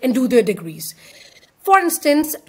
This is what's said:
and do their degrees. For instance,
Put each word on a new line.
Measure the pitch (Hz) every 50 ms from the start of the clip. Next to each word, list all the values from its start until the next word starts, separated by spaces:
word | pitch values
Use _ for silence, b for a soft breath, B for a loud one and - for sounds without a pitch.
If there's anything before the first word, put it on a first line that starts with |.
| -
and | 262 220
do | 262 254
their | 214 247 233 208
degrees. | 196 196 165 170 165 156 160 160 - - B B B B B B B B B B B B _ -
For | 392 381 381
instance, | 349 339 339 - - 294 285 294 311 302 - - _